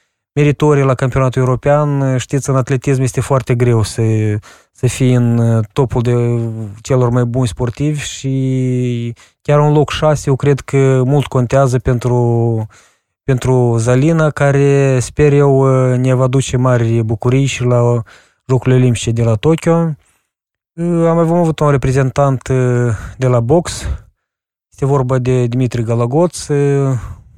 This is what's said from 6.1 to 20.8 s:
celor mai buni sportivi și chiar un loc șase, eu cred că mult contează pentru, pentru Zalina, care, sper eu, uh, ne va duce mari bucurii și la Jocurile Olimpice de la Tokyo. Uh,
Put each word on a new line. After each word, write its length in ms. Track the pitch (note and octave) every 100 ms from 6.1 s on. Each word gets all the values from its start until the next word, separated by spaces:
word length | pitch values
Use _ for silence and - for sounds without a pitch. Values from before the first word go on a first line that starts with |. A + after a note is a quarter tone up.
| A#2+ A#2+ A#2 A#2 A2 G#2 G#2+
celor 280 | - B2+ B2
mai 140 | B2
buni 240 | A#2+ B2+ A#2+
sportivi 520 | - B2 - D3 D3
și 1120 | - - C3+ C3+ C3 B2+ B2+ B2+ B2 A#2+ A#2 - _ _
chiar 180 | - D3
un 140 | D3+
loc 160 | D3+ C#3
șase, 400 | - D#3 C#3+ D3
eu 60 | C3
cred 240 | C#3+ C#3
că 420 | - C#3 C3+ C3 B2+
mult 200 | C#3+ -
contează 540 | B2+ A#2 C3+ C3+ B2
pentru, 880 | - A#2+ B2 B2 A#2+ A#2 A#2 A2+ A2 - _ _ _ _
pentru 520 | - B2+ B2+ B2+ A#2+ A2+
Zalina, 520 | A#2 B2+ D#3 E3 D#3
care, 720 | - C#3+ C#3 C#3+ C#3 C3+ B2+
sper 340 | - - D3
eu, 560 | C#3+ C#3+ C3+ C3+ C3 B2+
uh, 60 | B2+
ne 160 | C3
va 140 | B2+ C3
duce 300 | C3+ - B2+
mari 440 | B2+ A#2+ A2+ A#2
bucurii 440 | A2+ A2+ B2 C3+ C3+
și 180 | -
la 380 | B2 A#2+ A#2+ A#2+ - - _ _ -
Jocurile 280 | C3 C3 B2+
Olimpice 360 | B2+ A2+ A#2+
de 120 | A2+
la 120 | A#2 A2
Tokyo. 600 | D#3 E3 E3+ E3 E3 D3 _ _ _ _ _ _ _
Uh, 320 | E3